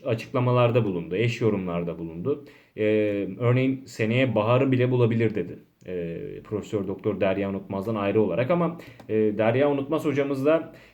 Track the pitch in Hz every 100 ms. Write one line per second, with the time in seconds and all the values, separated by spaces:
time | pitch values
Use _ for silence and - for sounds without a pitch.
0 | 135 120 - 127 123 123 120 120 104 87
1 | 82 92 120 - 113 95 90 85 85 80
2 | 82 82 117 143 - - _ - 107 107
3 | 104 101 95 98 120 127 131 131 - -
4 | 110 123 127 107 107 123 135 123 123 123
5 | 113 113 110 101 85 - - _ - 90
6 | 85 85 95 95 - 104 - 104 95 95
7 | 107 95 98 95 98 98 95 98 101 110
8 | 101 110 98 85 127 170 165 - - -
9 | - 110 107 104 110 127 147 139 135 156
10 | 156 135 139 135 139 160 156 - -